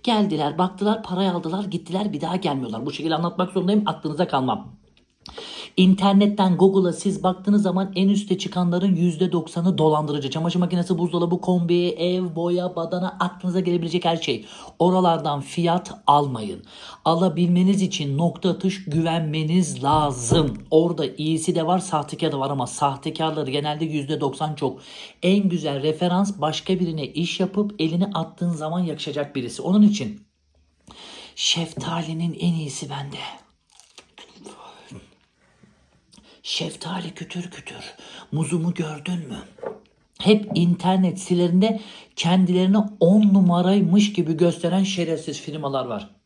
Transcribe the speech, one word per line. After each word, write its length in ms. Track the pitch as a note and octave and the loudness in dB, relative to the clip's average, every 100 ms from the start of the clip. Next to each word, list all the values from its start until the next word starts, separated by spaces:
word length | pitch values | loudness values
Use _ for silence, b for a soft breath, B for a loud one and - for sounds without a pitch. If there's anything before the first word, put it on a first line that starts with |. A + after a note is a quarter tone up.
Geldiler, 540 | - G#3+ F#3+ D#3 D3 D#3 | 0 0 2 0 -2 0
baktılar, 460 | F3+ - G#3 A3+ | -4 0 -2 -2
parayı 280 | - F3+ F#3+ | -4 -2 0
aldılar, 320 | F3 D#3+ F#3+ | -2 -4 -6
gittiler, 500 | G3 E3+ - F3+ G#3 | -4 -6 -6 -4 -4
bir 80 | D3+ | -4
daha 140 | D#3+ F3+ | -4 -2
gelmiyorlar. 500 | E3 C3+ A#2+ A2+ C#3+ | -2 -4 -4 -6 -8
Bu 60 | |
şekilde 240 | - D#3 D#3+ | -6 -4 -2
anlatmak 360 | E3+ - F3+ | -2 -2 -2
zorundayım, 320 | F#3+ F3 G#3+ G#3 | -2 2 2 0
aklınıza 420 | - D#3 D#3 F3 | -4 -6 -2 0
kalmam. 540 | C3+ B2+ A2 - - _ _ _ _ - B B B B - | 0 0 -4 -8 -20 _ _ _ _ -20 B B B B 4
İnternetten 800 | F#3 F#3+ G3 G3 G#3 G3+ F#3 F3 | 6 6 6 6 4 4 2 6
Google'a 360 | F#3+ G3 F3+ | 6 6 2
siz 300 | E3 G3+ - | 0 -4 0
baktığınız 380 | F#3 F#3 - G3+ | -2 -2 2 2
zaman 300 | F#3+ F3+ F#3+ F3+ | 2 0 -2 0
en 140 | G3 | 2
üste 280 | G3+ - F#3 | 2 0 -4
çıkanların 580 | - F3+ F3 F3 G3 E3 | -2 -2 0 2 2 2
yüzde 360 | F3 D#3 F#3 | 2 2 0
doksanı 460 | F3 D#3+ F3 F3 D3+ | 0 -2 -2 0 4
dolandırıcı. 520 | D#3 D3+ D3+ D3 C3+ | 4 4 0 -4 -4
Çamaşır 300 | D#3+ E3 F3+ | -2 -2 0
makinesi, 380 | F3+ F#3 F3 E3+ | 0 -2 0 0
buzdolabı, 440 | F3 F3 E3+ F3+ | 0 0 0 0
kombi, 460 | - F3+ E3+ F3 F3 | 0 0 2 2 0
ev, 480 | D#3+ F3 F#3 F3+ D#3+ | -2 -2 0 -4 -4
boya, 400 | F3 F3 F3+ E3+ | -2 -2 -2 -6
badana, 420 | E3 F3+ F#3 - | -6 -4 -6 -4
aklınıza 400 | F#3 - F3+ F3+ | -6 -4 -4 -2
gelebilecek 460 | F3 F3 E3 F3 E3+ | 0 -2 0 -2 0
her 120 | E3 | -2
şey. 280 | - A#2 B B B _ | -2 -6 B B B _
Oralardan 600 | F3 F#3 F3+ E3 D3+ C#3+ | 2 4 4 2 -2 -4
fiyat 600 | C#3 - E3+ F3+ - - - | -6 -2 0 0 -2 -2 4
almayın. 560 | D3 C#3+ B2+ G#2 F2+ - B B B D#3+ | 4 4 -4 -8 -10 -16 B B B 0
Alabilmeniz 760 | E3 F#3 D#3 F3 F3 F#3 G3 | 2 2 2 4 4 4 4
için 360 | F#3 - C#3+ C#3 | 0 -2 -2 0
nokta 320 | E3+ - F#3 | 0 0 -2
atış 360 | - F#3+ - - | 0 -2 -4 -2
güvenmeniz 1000 | D#3 E3 E3 D#3+ D#3 D#3 F3+ D#3+ C3 | 0 0 0 -2 -2 2 2 2 -2
lazım. 760 | C#3 D#3 D3 B2+ - E3+ C#3+ G#2 - | 2 2 2 -2 2 2 2 -4 2
Orada 340 | D#3 E3+ D#3+ C#3+ | 4 4 0 -4
iyisi 500 | - D#3 D#3+ F#3 E3 | -4 -2 0 0 0
de 120 | D#3+ | 2
var, 120 | F#3 | 0
sahtekar 520 | F3+ D3+ C#3+ D3+ D#3+ | 0 -4 -4 -4 -2
da 80 | C#3 | -2
var 100 | C3+ | -2
ama 180 | C#3 A#2+ | -2 -4
sahtekarları 840 | - C#3+ C3+ D#3+ D#3 D#3+ D#3 C3+ | -2 -2 -2 -8 -4 -4 -2 -4
genelde 340 | C#3+ D3+ D3+ D#3+ | -4 -4 -4 -4
yüzde 360 | D3+ C#3 D3+ | -4 -4 -2
doksan 340 | C#3+ C3 D#3 D3+ | -2 -2 -6 -2
çok. 240 | C3+ C3+ B B B B | -4 -6 B B B B
En 260 | F3 G3+ F#3+ | 2 4 2
güzel 340 | E3+ D3+ C#3 | 0 -2 -2
referans 580 | D3+ D#3 F3 F3+ G3+ G3 | -2 0 0 2 0 -2
başka 380 | D3+ D#3 - F#3 | -4 -2 -2 0
birine 280 | F3 D#3 C3 | 0 -2 -6
iş 320 | D3+ E3+ - | -4 -4 -2
yapıp 360 | F#3 G3+ G#3 - | -2 0 -2 -2
elini 260 | D#3+ E3+ G3+ | -2 0 -2
attığın 480 | E3 D#3+ - F3 | -2 -6 -4 -4
zaman 260 | D#3+ D#3 F3 | -4 -4 -2
yakışacak 560 | F3 C#3+ D#3+ D3 C#3+ C3+ | -4 -4 -6 -6 -4 -6
birisi. 260 | A#2 - | -6 -6
Onun 200 | C3 G#3 | 2 6
için 400 | G#3 - A2 G#2 _ _ _ _ _ _ _ B B B B - | 6 4 -6 -8 _ _ _ _ _ _ _ B B B B -6
şeftalinin 1040 | - E3 E3 - E3 E3+ D#3 E3 E3+ D3+ | -2 -2 -4 -6 -6 -6 -6 -4 -4 0
en 140 | F3 | 0
iyisi 360 | D#3+ D3 - C#3 | 0 -4 -8 -10
bende. 280 | C#3+ C#3 C#3 - - _ _ _ _ _ - _ - - - - - - - - - - _ _ _ _ _ _ _ _ _ _ - b b | -8 -10 -12 -14 -16 _ _ _ _ _ -20 _ -20 -20 -20 -20 -20 -20 -20 -20 -20 -20 _ _ _ _ _ _ _ _ _ _ -20 b b
Şeftali 680 | - - - - E3 F#3 E3+ | -8 -6 -6 -8 -10 -8 -10
kütür 400 | - E3 F3+ F3+ | -12 -10 -10 -10
kütür. 420 | - - - - - B B B | -14 -18 -18 -18 -20 B B B
Muzumu 420 | D3 D3 E3+ E3+ | -4 -2 0 -2
gördün 540 | F3 D#3 D3 F3+ F3 C#3+ | -2 -6 -6 -6 -6 -6
mü? 100 | - - - - - _ _ _ _ | -14 -14 -12 -12 -12 _ _ _ _
Hep 320 | F#3+ G#3+ - - | 4 4 4 0
internet 640 | F3 F3 F3+ F#3 F#3 E3+ | 2 2 2 2 2 -2
sitelerinde 600 | - F3 F3 F3+ A3 A3 B B B - | -2 2 4 4 2 0 B B B -4
kendilerini 600 | E3+ F#3 F3+ F3+ F#3 G#3 - - | 2 4 4 4 4 4 2 4
on 340 | E3 G#3 G#3 | 6 8 6
numaraymış 800 | G3 F3 F3 F3+ G3+ E3 G3+ G#3 | 6 6 4 4 4 4 4 4
gibi 240 | - D#3+ D#3+ | 0 -2 2
gösteren 460 | F3 E3 E3+ F#3+ | 2 2 0 0
şerefsiz 580 | G3 F#3 E3 D#3+ - C#3+ | 0 -2 -2 -4 -6 -10
firmalar 440 | - D3+ C#3 C3+ A#2+ | -10 -8 -4 -4 -4
var. 240 | G#2+ G#2 _ | -8 -10 _